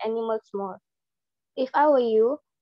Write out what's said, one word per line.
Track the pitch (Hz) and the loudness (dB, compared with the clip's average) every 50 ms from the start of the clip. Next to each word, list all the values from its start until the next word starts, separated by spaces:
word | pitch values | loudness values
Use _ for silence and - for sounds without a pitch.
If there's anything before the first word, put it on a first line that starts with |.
| - | -6
animals | 220 226 226 226 226 220 220 - _ - | -6 -6 -4 -4 -4 -4 -6 -6 _ -10
more. | 196 196 190 185 202 _ _ _ _ _ _ _ _ _ _ _ _ _ _ _ | -10 -8 -8 -10 -14 _ _ _ _ _ _ _ _ _ _ _ _ _ _ _
If | - 254 254 - | -6 -6 -2 0
I | 294 294 302 | 2 4 4
were | 285 262 240 | 4 4 2
you, | 233 220 220 226 240 285 294 - _ _ _ | 2 2 2 2 2 0 -4 -8 _ _ _